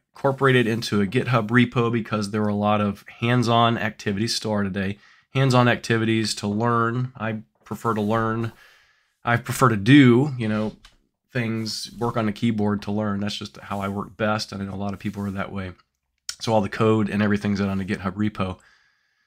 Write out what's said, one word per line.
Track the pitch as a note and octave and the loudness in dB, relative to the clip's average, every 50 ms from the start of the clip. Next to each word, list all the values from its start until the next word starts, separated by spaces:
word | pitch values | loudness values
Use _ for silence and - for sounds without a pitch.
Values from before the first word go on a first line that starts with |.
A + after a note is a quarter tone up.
| _ _ _ | _ _ _
incorporated | - - C#3 C3+ C3 C3+ C3 C3 B2+ A#2 | -2 -2 -2 0 2 4 4 6 6 4
into | G#2+ A2+ G#2 - - A2 G#2 | 2 0 -2 -2 -2 0 0
a | G2+ | 0
GitHub | F#2 - A#2 - A#2+ B2+ A#2 G#2 G#2+ | 0 0 -2 0 2 0 0 0 4
repo | A#2+ B2 A#2+ A#2+ - A#2+ A#2 A#2 | 4 4 4 4 2 0 0 0
because | A#2+ A#2 G#2+ - A2 G#2+ G#2 G2+ | 0 -2 -4 -4 -4 -4 -4 -4
there | G#2+ G#2+ | -2 -2
were | G#2+ G#2 | -2 0
a | G#2 | 0
lot | G#2 G#2 G#2 G#2+ G#2 | 0 2 2 2 2
of | G#2 G2+ G2 - - - - - | 0 -2 -2 -6 -12 -18 -10 -4
hands-on | A#2 A#2+ B2 B2 A2+ A#2 A#2 A#2 A#2 A#2 A#2 - | -2 0 2 2 2 2 4 4 4 4 2 0
activities, | G2+ A2 - - - A2 G2+ G2 A2+ A#2 - | -4 -6 -8 -6 -6 -4 -2 -2 -2 -4 -4
still | - - A2 | -4 -4 -4
are | G#2+ G2+ | -2 -2
today, | G2+ F#2+ F#2 G2+ F#2+ F#2+ G2+ - _ _ _ _ _ _ | -2 -2 -4 -4 -4 -6 -6 -10 _ _ _ _ _ _
hands-on | - C3+ C3+ C3+ B2 B2 B2 A#2+ | 0 0 2 4 4 4 4 4
activities | A2+ G2+ - - A#2 A2+ A2+ A2 A2 A2+ A2 G#2 - | 2 0 0 -2 0 0 2 2 0 0 0 -2 -4
to | - - | -4 -4
learn. | G#2 G2+ G#2+ A#2 A#2+ A#2+ A#2 A2+ A#2 A#2 B2+ B2+ B2+ - | -4 -2 0 0 0 0 0 0 0 -2 -4 -6 -6 -8
I | - A2 A2 A2 A2 - _ _ _ _ | -8 -8 -8 -8 -8 -12 _ _ _ _
prefer | - G#2+ - - A#2 A2 | -12 -10 -6 -4 -2 -2
to | G#2+ | 0
learn | G#2 G#2 A2+ A2+ A2+ A2+ A2 A2+ A2+ A2 - _ - - _ _ _ _ _ _ _ _ _ _ - | 0 0 0 0 0 0 -2 -2 -4 -6 -8 _ -20 -20 _ _ _ _ _ _ _ _ _ _ -2
I | A#2+ A#2+ | -2 -2
prefer | A#2+ - - B2 - C3+ A#2+ | -2 -2 -4 0 2 4 4
to | A2 | 4
do, | G2+ G2 A#2+ C#3 D3 C3+ B2 A#2 B2 C#3+ D3+ B2+ | 2 6 8 10 10 10 10 8 6 4 2 -2
you | A#2+ A2+ G#2+ | -4 -4 -2
know, | G#2+ G#2+ A2 G#2+ - _ _ - _ _ _ _ _ _ _ _ | -2 -2 -4 -4 -8 _ _ -20 _ _ _ _ _ _ _ _
things, | - B2+ A#2 A2 A2+ A2+ A2 G#2+ G#2+ - - - - G2+ | -6 -6 -4 -4 -4 -6 -6 -8 -8 -10 -10 -12 -8 -6
work | A#2+ A#2 - | -6 -4 -2
on | A#2+ A2 | -2 -2
the | G#2+ | -2
keyboard | G2+ - A#2 A#2 A2 G#2+ G#2 G#2 G#2 G2+ | -2 -2 -2 -2 0 0 0 0 -2 -2
to | - G#2 | -4 -4
learn. | G2+ G#2+ G#2+ G#2 G2 G2 | -4 -4 -2 -2 -4 -4
That's | G#2 G#2 - | -4 -6 -6
just | - G#2 - - | -8 -12 -12 -14
how | - - - G2+ G2+ | -16 -12 -10 -8 -6
I | G2 G2 | -4 -4
work | G2 G2+ - - - | -4 -6 -8 -8 -6
best, | - A2 G#2+ G#2+ A2 - - | -4 -2 -2 -2 -2 -4 -8
and | G#2 G2 | -8 -8
I | G2 | -8
know | G2 F#2+ | -8 -8
a | |
lot | F#2+ G2+ G2+ | -8 -8 -8
of | G2 F#2+ | -8 -8
people | - G#2 G2+ G2+ G2+ | -8 -8 -6 -6 -8
are | G2+ | -6
that | F#2+ G2 F#2+ - | -6 -6 -8 -8
way. | F#2+ G2 F#2 F#2 F2+ _ _ _ _ _ _ _ _ _ - - - - | -8 -10 -10 -10 -12 _ _ _ _ _ _ _ _ _ -14 -14 -12 -8
So | - B2 | -2 2
all | A2+ G#2+ | 2 2
the | G2 G2+ | 2 0
code | - - A2+ A2 A2 A2 G#2+ G2 | -2 0 2 2 4 2 2 0
and | G2 G#2 | 0 0
everything's | G#2+ G2+ G#2 G2+ - G#2 G2+ F#2+ | 2 2 0 0 0 -2 0 0
out | G2+ G2 | 0 -2
on | F#2+ G2 | -2 -4
the | F#2+ | -4
GitHub | F2+ G#2 - F#2 F#2+ | -4 -6 -4 -4 -6
repo. | F2+ G#2 G#2+ G#2 - - G2 F#2 F2+ - _ _ _ _ _ _ _ _ _ _ _ _ _ | -4 -2 -4 -4 -2 -4 -6 -6 -6 -10 _ _ _ _ _ _ _ _ _ _ _ _ _